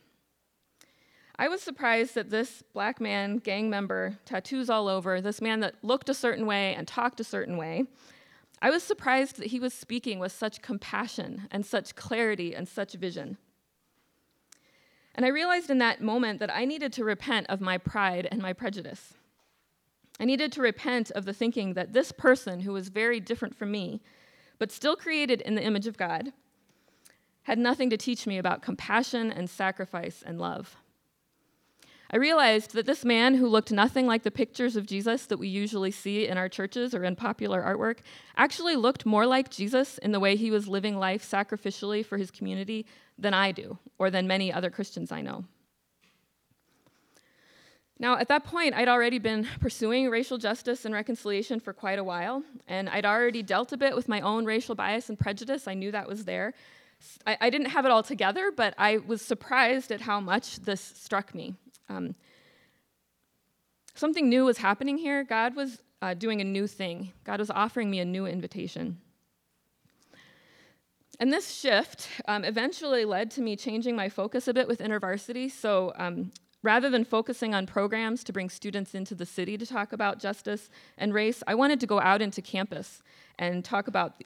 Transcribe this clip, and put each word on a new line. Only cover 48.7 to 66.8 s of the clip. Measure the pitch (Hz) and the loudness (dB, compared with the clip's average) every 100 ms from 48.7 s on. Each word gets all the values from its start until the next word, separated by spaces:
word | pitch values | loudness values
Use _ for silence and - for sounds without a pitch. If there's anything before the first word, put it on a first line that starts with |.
I'd | - 247 | 2 4
already | 247 240 247 | 4 4 2
been | 220 220 220 - | 0 0 -2 -2
pursuing | 262 - 220 247 262 | -2 0 0 2 2
racial | 226 262 254 | 2 -2 -2
justice | 214 233 - 247 226 | -2 -2 -2 -4 -4
and | 214 | -4
reconciliation | 214 240 208 202 220 226 | -4 -6 -2 -2 -2 -4
for | 214 | -6
quite | 190 202 196 | -8 -4 -2
a | |
while, | 190 175 175 262 302 247 - | -2 -4 -4 -4 -8 -14 -8
and | 185 190 | -6 -2
I'd | 196 202 | 0 2
already | 214 240 233 | 4 2 0
dealt | 202 190 247 | 0 0 0
a | 262 | 0
bit | 269 247 | 2 2
with | 247 | 0
my | 208 | 0
own | 185 220 220 | 2 0 0
racial | 220 226 | 0 -2
bias | 220 196 214 - | -2 0 -2 -4
and | 214 | -4
prejudice. | - 196 233 269 226 | -2 -2 -4 -4 -4
I | 190 | -6
knew | 196 | -4
that | 208 190 | -4 -6
was | 202 190 | -8 -6
there. | 180 196 - - - _ _ | -4 -4 -8 -18 -20 _ _
S-, | - - - | -20 -10 -4
I, | 214 | 2
I | 233 | 2
didn't | 285 285 | 2 0
have | - 262 | 2 6
it | |
all | 226 | 6
together, | 214 240 190 214 392 | 4 0 0 2 0
but | 302 214 - | 2 0 4
I | 208 214 | 2 2
was | 190 220 | 0 -4
surprised | - 233 - 254 240 262 254 | -2 -4 0 4 4 4 -2
at | 208 | -6
how | - 208 | -2 -2
much | 190 196 - - | 0 -2 -2 -10
this | - 196 | -6 -6
struck | - - - 202 196 180 | -6 -16 -4 -4 -4 -10
me. | - 185 - - - | -12 -14 -18 -20 -12
Um, | 196 175 185 _ _ _ _ _ _ _ _ _ _ _ _ _ _ _ _ _ - | -8 -8 -8 _ _ _ _ _ _ _ _ _ _ _ _ _ _ _ _ _ -2
something | 302 320 277 | 0 4 6
new | 247 262 | 6 6
was | 233 | 4
happening | 196 202 277 285 | 2 2 0 -2
here. | 330 285 | 0 -2
God | 262 220 233 254 | 0 0 0 0
was, | 269 226 _ - | -6 -8 _ -8
uh, | 190 | -6
doing | 175 220 214 | -2 -2 0
a | |
new | 196 196 208 | 0 0 -2
thing. | - | -2